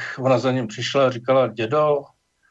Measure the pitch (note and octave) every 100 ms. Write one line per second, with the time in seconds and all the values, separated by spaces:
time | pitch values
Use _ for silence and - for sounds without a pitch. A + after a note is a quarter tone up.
0 | - - C3 B2 C3 B2+ G#2+ - A#2 C#3
1 | B2+ A#2+ C3 C3 A#2 G#2+ A2+ D3+ D3+ C#3+
2 | - _ _ _ _